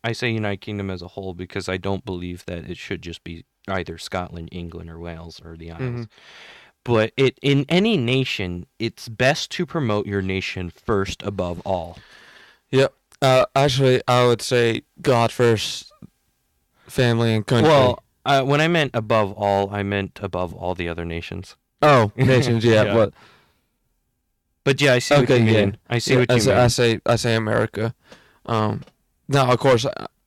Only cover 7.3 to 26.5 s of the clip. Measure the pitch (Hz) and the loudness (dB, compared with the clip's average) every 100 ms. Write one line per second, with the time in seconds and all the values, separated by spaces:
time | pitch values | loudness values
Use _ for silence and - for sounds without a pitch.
7.3 | - 139 139 139 175 220 196 117 131 127 | 0 0 0 2 0 2 0 0 0 -2
8.3 | - 90 87 - _ 113 - - 107 127 | -4 -6 -6 -12 _ -8 -8 -16 -2 0
9.3 | 151 - - 175 165 123 104 101 101 95 | 0 -6 -6 -6 -2 -2 -2 -2 -4 -2
10.3 | 95 - - 87 - - 104 98 - 104 | -4 -6 -8 -10 -10 -2 -2 -2 -6 -8
11.3 | 98 90 87 95 92 82 - - - - | -6 -6 -6 -6 -6 -6 -16 -20 -20 -20
12.3 | - - _ _ 131 135 - _ _ 135 | -20 -20 _ _ 0 0 -2 _ _ 2
13.3 | 131 123 139 143 127 131 127 - 123 123 | 4 4 2 0 2 2 2 2 4 4
14.3 | 117 - 123 120 110 - - - 123 117 | 2 0 2 2 0 -8 -6 0 2 2
15.3 | - 120 107 - - - _ - _ _ | 2 2 2 -2 -10 -14 _ -20 _ _
16.3 | _ _ _ _ _ - - 120 117 117 | _ _ _ _ _ -8 0 2 2 2
17.3 | 110 101 120 151 147 127 120 _ _ - | 0 0 2 6 6 4 0 _ _ 0
18.3 | 139 135 143 160 170 139 117 110 113 101 | 0 2 2 2 2 0 -2 0 2 2
19.3 | 101 101 98 101 101 101 101 98 - 98 | 0 2 2 2 -2 -2 -2 -4 -8 -8
20.3 | 90 90 - 87 90 85 85 85 85 - | -4 -6 -6 -6 -4 -6 -6 -6 -8 -8
21.3 | 95 92 - _ _ 151 135 104 - 131 | -12 -14 -20 _ _ 4 6 4 2 2
22.3 | 127 117 117 117 107 107 110 107 - - | 4 2 2 4 4 4 2 2 -2 -20
23.3 | _ _ _ _ _ _ _ _ _ _ | _ _ _ _ _ _ _ _ _ _
24.3 | _ _ _ 143 135 143 123 - 147 131 | _ _ _ -2 2 4 4 4 2 4
25.3 | 127 110 110 101 98 _ 120 - 131 123 | 4 4 4 2 -2 _ -4 0 2 4
26.3 | 123 110 | 2 4